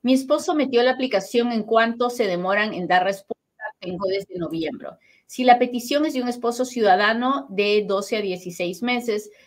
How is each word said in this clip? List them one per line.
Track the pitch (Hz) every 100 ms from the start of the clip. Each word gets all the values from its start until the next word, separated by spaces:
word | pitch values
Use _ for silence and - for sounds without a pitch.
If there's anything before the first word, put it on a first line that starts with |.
Mi | 240
esposo | 262 269 302 302 311
metió | 262 240
la | 254
aplicación, | 254 254 208 - 240 240
¿en | 226
cuánto | 214 226 226 233 240
se | 240 208
demoran | 175 185 202 214
en | 175 170
dar | 180
respuesta? | 185 196 _ - _ _ 208 -
Tengo | 180 180 190
desde | 196 185 180
noviembre. | 160 160 156 131 - - _ _ _
Si | -
la | 254 247
petición | 247 247 233 285 311
es |
de | 269
un | 247
esposo | 240 233 240
ciudadano, | 254 240 208 196 208 226 254 277 269
de | 196 202 214 196
doce | 196 196 220
a |
dieciséis | 202 180 180 170 175 185
meses. | 240 247 240 214 208 _